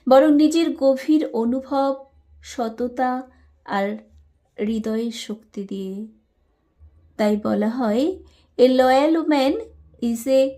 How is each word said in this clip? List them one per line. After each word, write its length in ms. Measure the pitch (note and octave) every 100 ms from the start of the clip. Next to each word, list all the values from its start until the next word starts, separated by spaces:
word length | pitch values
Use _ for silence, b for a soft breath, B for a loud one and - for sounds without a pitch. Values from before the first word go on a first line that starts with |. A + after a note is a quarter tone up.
| B3+
বরং 260 | C4 D#4 D4
নিজের 400 | D4+ E4 D#4+ -
গভীর 500 | C4+ C4 - D#4 -
অনুভব, 800 | A3 A#3 C4 C4 C#4 C4+ C4+ - _ _ _
সততা 800 | - - A3+ A3+ B3 B3 B3+ B3+ C4 b b b -
আর 320 | G3 G3+ A3 - _ _ _ _ -
হৃদয়ের 520 | G#3 A3+ A3 A3 A#3
শক্তি 520 | A3+ - G#3+ _ G#3
দিয়ে। 440 | G3 G3 F#3+ G3 A3 _ _ _ _ _ _ _ - _ _ -
তাই 200 | G#3 G#3
বলা 260 | A3 G#3 G#3+
হয়, 480 | B3+ A3+ A3+ D#4+ - b b b -
"A 100 | B3+
loyal 480 | C4 B3+ C4 D4+ E4
woman 360 | D4+ C#4+ C4+ G#4+ - - _ -
is 280 | A#3 A3+ C4+
a 200 | C4+ C4+